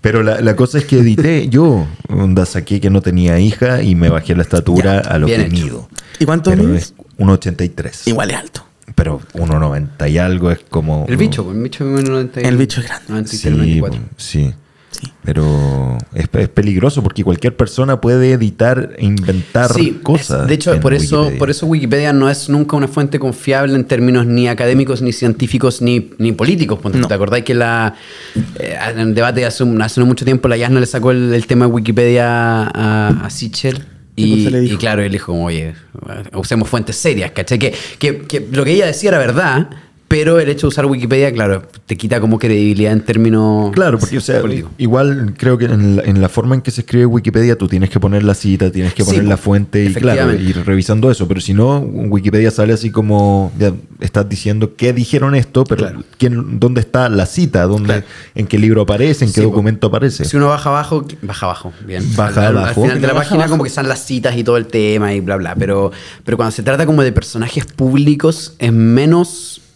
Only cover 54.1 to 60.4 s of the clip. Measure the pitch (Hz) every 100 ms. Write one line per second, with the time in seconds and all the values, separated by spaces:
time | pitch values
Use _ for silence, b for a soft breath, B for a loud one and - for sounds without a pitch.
54.1 | - 101 101 107 107 107 - 123 123 120
55.1 | 147 135 139 123 131 131 110 101 120 -
56.1 | _ 123 120 - 117 123 123 110 127 127
57.1 | 104 - - 175 - 90 104 104 110 101
58.1 | B B - 104 107 110 110 98 104 139
59.1 | 147 117 101 107 101 104 110 110 104 135
60.1 | 143 147 143